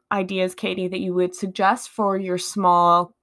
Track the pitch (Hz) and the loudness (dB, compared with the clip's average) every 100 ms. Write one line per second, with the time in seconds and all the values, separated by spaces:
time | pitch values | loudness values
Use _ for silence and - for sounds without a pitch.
0 | - 202 185 190 185 - 196 185 180 185 | -6 -4 -2 -2 -2 -2 -6 -4 -4 -4
1 | 185 180 180 - 190 185 196 240 - - | -4 -2 -2 -2 -8 0 0 0 -4 -4
2 | 202 190 185 180 - 208 185 175 175 175 | -2 0 -2 -4 -4 0 4 6 6 4
3 | 175 _ | 2 _